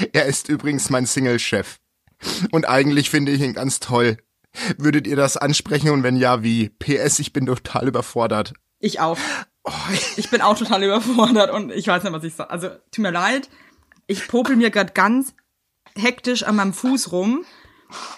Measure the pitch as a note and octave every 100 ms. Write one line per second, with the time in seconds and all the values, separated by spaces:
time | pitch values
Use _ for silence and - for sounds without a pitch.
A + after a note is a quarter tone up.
0 | F#3+ D3 C#3 C3+ - D3 D3 C#3+ - B2+
1 | B2+ - C3 A#2+ - G#2 F#2 - _ _
2 | _ _ - - G3 E3 - C3 C#3+ C#3+
3 | C3+ D3+ C#3+ C#3+ C#3 - C3 - - B2
4 | A#2+ A2 _ _ _ - A#3 - D3 D3
5 | A2 C#3+ C#3 - C#3+ D3+ - D3 D3+ D3
6 | B2+ B2+ B2+ B2 A2+ A#2 G#2+ - - C#3
7 | C#3+ - D3 - C3 B2+ - B2 B2+ A#2+
8 | - - A#2 G#2+ G#2 - _ _ G#3+ -
9 | D#3+ E3+ - - - _ - - D#3 F#3+
10 | - - - A#3+ G3+ G#3 A3 G3 G3 G#3
11 | A3+ B3 A3 A3 F#3+ G3+ F#3 F#2+ G3+ F3+
12 | G3 D#3+ E3 - - F3 F3+ - _ -
13 | G3+ F3 F#3+ C4 C4+ - _ _ _ _
14 | - G3 - A#3 B3 B3 A#3 G#3 F#3+ -
15 | G3 B3 C4+ - _ _ _ _ _ -
16 | A#3 B3 B3 B3 - G#3 G3 F#3 B3+ C4+
17 | - F3 G3 C4+ F4+ - - _ _ -
18 | -